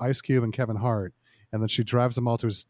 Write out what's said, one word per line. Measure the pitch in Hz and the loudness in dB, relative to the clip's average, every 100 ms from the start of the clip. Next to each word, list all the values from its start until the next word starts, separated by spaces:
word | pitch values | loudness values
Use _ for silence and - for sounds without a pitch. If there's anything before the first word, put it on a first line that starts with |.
Ice | 120 135 | -2 -2
Cube | - 131 | 2 2
and | 113 | 2
Kevin | 117 113 107 | -2 -2 0
Hart. | 120 107 92 _ _ _ - | 0 0 -2 _ _ _ -8
And | 107 | -2
then | 110 | 0
she | - | 0
drives | 107 120 123 123 | 2 2 2 2
them | 120 | 0
all | 117 | 0
to | 113 | -2
his | 98 | -4